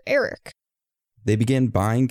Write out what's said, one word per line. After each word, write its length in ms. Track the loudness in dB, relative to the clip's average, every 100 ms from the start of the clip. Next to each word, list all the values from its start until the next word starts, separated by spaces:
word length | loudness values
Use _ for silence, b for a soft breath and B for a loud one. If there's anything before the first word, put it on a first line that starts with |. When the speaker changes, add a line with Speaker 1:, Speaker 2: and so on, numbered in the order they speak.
| -2
Speaker 1:
Eric. 460 | 0 -2 -6 -18 -20 _ _ _ _ _ _
Speaker 2:
They 120 | -2 0
began 320 | 2 2 2
buying 420 | 0 0 0 -2